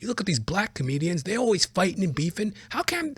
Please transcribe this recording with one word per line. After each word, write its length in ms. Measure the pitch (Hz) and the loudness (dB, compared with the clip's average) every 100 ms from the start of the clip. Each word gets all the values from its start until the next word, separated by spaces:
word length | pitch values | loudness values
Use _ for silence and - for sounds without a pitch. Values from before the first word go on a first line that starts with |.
You 80 | 214 | -6
look 120 | 240 | -2
at 60 | 196 | 0
these 140 | 139 | 0
black 340 | 107 190 214 | 2 0 0
comedians, 480 | - 131 139 165 175 | -2 -2 0 2 0
they're 160 | 160 220 | 0 2
always 280 | 247 196 - | 4 2 0
fighting 380 | - 185 165 | 0 0 2
and 100 | 185 | 0
beefing. 400 | 131 165 - 214 - - | 0 -2 -2 -4 -6 -8
How 120 | 254 | -4
can, 340 | 349 349 320 | -2 -2 -4